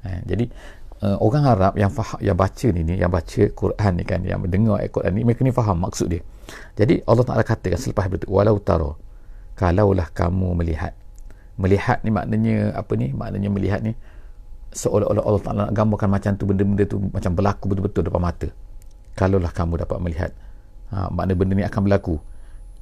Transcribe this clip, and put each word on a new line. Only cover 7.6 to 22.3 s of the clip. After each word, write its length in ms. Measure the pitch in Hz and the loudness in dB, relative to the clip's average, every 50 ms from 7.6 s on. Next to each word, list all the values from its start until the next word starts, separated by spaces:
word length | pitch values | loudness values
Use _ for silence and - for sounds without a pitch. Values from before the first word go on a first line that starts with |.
| - 92 90 | 0 0 -2
selepas 320 | 87 - 113 107 104 95 92 | 0 -2 -2 -2 0 0 0
itu, 160 | 95 85 - | -2 -4 -2
"Walau 300 | - 95 98 101 110 107 | 0 2 4 4 4 4
tara, 400 | 98 - - 90 82 78 71 76 - - - - - - - - - - - - | 2 2 2 2 2 0 -2 -4 -8 -14 -18 -18 -18 -18 -18 -16 -16 -16 -16 -4
kalaulah 560 | - 98 87 85 98 107 98 98 92 85 - - | 0 2 2 4 4 4 4 4 2 0 -2 -2
kamu 400 | - 90 87 92 95 92 90 87 | -2 0 0 0 0 0 0 0
melihat." 400 | 87 85 85 80 80 87 - - - - - - - - - - - - - - - | 0 0 -2 -2 -4 -6 -8 -8 -12 -18 -18 -18 -16 -16 -16 -18 -18 -20 -14 -4 -2
Melihat 400 | 95 92 98 98 - - 117 - - 110 | 2 4 4 4 4 2 0 0 0 0
ni 20 | |
maknanya 640 | 110 104 - - 110 110 110 113 110 107 104 104 - | 0 0 0 0 0 2 2 2 2 2 2 0 -2
apa 240 | 98 98 - 110 | -4 -4 -2 -2
ni? 160 | 110 123 139 139 | -2 -2 -2 -4
Maknanya 400 | 113 117 110 98 98 98 101 101 | -4 -6 -4 -4 -2 -2 0 0
melihat 320 | 98 95 95 101 - 113 | 0 0 0 0 0 0
ni 80 | 110 110 - - - - - - - - - - - - - - - | -2 -4 -6 -10 -16 -16 -16 -18 -16 -18 -18 -16 -16 -16 -14 -14 -14
seolah-olah 540 | - - - - - 104 104 - 104 104 - | -10 -4 -2 2 2 2 2 2 2 2 2
Allah 160 | 104 104 98 - | 2 2 2 0
Ta'ala 180 | - 113 104 101 | 0 -2 0 0
nak 60 | 104 104 | 0 2
gambarkan 340 | 101 107 110 104 - 110 98 | 2 2 2 2 2 2 2
macam 240 | 98 98 - 104 101 98 | 2 2 2 0 0 0
tu, 80 | 101 | 0
benda-benda 400 | 98 101 98 101 98 101 98 101 | 0 2 2 2 2 2 2 2
tu 160 | - 104 101 98 98 | 0 0 -2 -2 -2
macam 240 | - 98 - 95 87 | -2 -2 -2 0 0
berlaku 300 | 92 98 101 98 - - 98 98 | 2 2 2 0 0 -2 -2 0
betul-betul 320 | 95 95 98 - 98 82 | 0 0 0 0 -2 0
depan 160 | 92 92 90 87 | 0 0 0 0
mata. 260 | 85 - - - - - - - - - - - - - - - - - - | -2 -2 -4 -6 -8 -8 -10 -14 -16 -16 -16 -16 -18 -18 -20 -20 -12 -2 0
Kalaulah 320 | 95 95 98 98 85 82 | 2 4 4 2 2 0
kamu 320 | - - 87 85 85 82 82 | -2 -2 -2 0 -2 -2 -2
dapat 160 | - - - | -4 -4 -4
melihat, 320 | 87 87 80 82 90 76 - - - - - - - - - - - - 101 | -4 -4 -4 -2 -4 -4 -6 -10 -16 -18 -18 -18 -20 -20 -18 -18 -12 -8 -6
ha, 160 | 98 92 90 | -4 -4 -2
makna 240 | 87 87 87 95 95 | -2 -2 0 0 2
benda 240 | 87 95 92 95 98 | 2 2 2 2 2
ni 80 | 92 | 0
akan 140 | - - 107 98 101 | 0 0 0 2 4
berlaku. 320 | 101 95 - 92 82 78 - - | 2 2 2 0 -4 -4 -4 -10